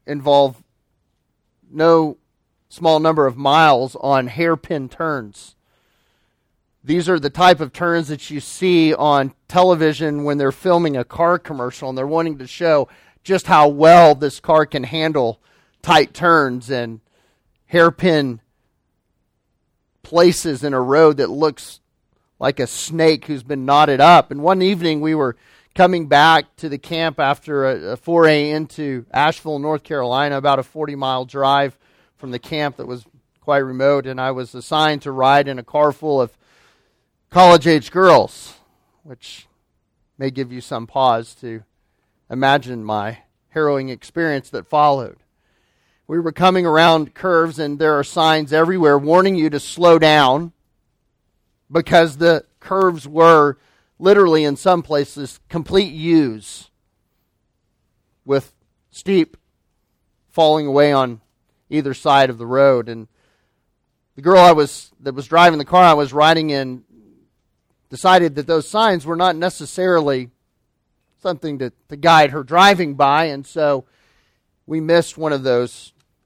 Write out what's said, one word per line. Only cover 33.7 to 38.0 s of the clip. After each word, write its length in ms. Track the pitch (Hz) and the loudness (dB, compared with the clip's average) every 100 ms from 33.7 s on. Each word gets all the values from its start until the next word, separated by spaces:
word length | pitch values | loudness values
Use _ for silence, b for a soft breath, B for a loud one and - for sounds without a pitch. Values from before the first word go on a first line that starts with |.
| 127 139 143 131 | -2 0 0 -4
and 140 | 131 | -8
I 100 | 131 | -6
was 240 | 127 123 | -6 -12
assigned 480 | 127 - 156 156 147 | -16 -6 -2 -2 -2
to 80 | 143 | -8
ride 380 | 131 131 143 139 | -2 2 2 0
in 100 | 131 | -6
a 60 | |
car 260 | 123 151 151 | -6 -2 0
full 300 | 135 156 139 | -2 -4 -2
of 100 | 120 - _ _ _ _ _ _ _ _ _ | -4 -8 _ _ _ _ _ _ _ _ _
college-age 600 | 180 180 170 151 160 - | 4 6 6 4 0 -2
girls, 640 | 175 | 0